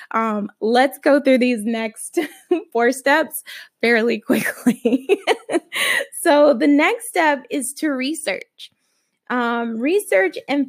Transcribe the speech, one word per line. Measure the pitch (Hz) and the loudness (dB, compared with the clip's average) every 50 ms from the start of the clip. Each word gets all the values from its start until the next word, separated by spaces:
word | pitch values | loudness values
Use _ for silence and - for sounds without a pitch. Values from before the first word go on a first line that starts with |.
| - - | -14 -6
um, | - 226 226 220 214 208 202 202 _ - | -4 -2 -2 -2 -2 -4 -6 -8 _ -4
let's | - 220 240 247 269 277 269 - | -2 2 2 4 2 2 0 -2
go | - 302 277 294 | 0 2 2 4
through | 277 269 262 240 | 4 4 4 4
these | 247 247 247 214 208 | 4 2 0 -2 -2
next | 233 226 226 226 220 - - - - - 349 311 294 - - _ | -4 -4 -4 -6 -8 -10 -12 -14 -6 -4 -4 -4 -4 -10 -12 _
<laughs> | - 349 330 - _ | -2 -2 -2 -4 _
four | - 233 233 247 | -2 0 2 2
steps | 262 262 - 277 285 320 311 - - - - - - - - - _ - | 0 0 0 0 2 2 0 -2 -8 -14 -14 -14 -18 -20 -20 -18 _ -2
fairly | - 226 240 220 220 240 226 214 | 0 2 2 2 2 0 -2 -4
quickly. | - - 247 220 - - - - - 247 202 - - 233 240 262 - - 392 - - | -2 -2 -2 0 0 -4 -6 -2 -2 -2 0 0 0 0 0 0 0 0 -2 -2 0
<laughs> | - 453 - - - - 339 - - - - - - - - - - - - | -4 -4 -4 -4 -4 -4 -4 -4 -6 -8 -6 -2 -2 -2 -2 -4 -6 -8 -2
So | - 339 - - 294 302 | 2 2 4 6 6 4
the | 269 220 311 | 4 4 4
next | 294 285 277 311 370 466 480 - - | 4 4 4 4 2 0 -4 -8 -6
step | - 359 320 302 285 262 - - | -2 0 0 0 0 -2 -6 -8
is | - 294 240 - - - | -6 -6 -6 -8 -8 -6
to | 311 311 | -4 -4
research. | 277 254 254 277 320 - - 208 185 - - _ _ - - - _ _ _ _ _ _ _ _ _ _ _ - | -2 -2 -4 -6 -6 -6 -6 -6 -6 -6 -10 _ _ -20 -20 -20 _ _ _ _ _ _ _ _ _ _ _ -6
Um, | 240 247 240 233 233 233 233 233 226 220 | -4 -2 -2 -2 -2 -4 -4 -6 -6 -4
research | 240 294 370 415 403 - - - 381 359 - - - - | -2 0 0 -2 0 0 2 2 2 0 -2 -6 -6 -4
and | 277 285 269 | -2 -2 -2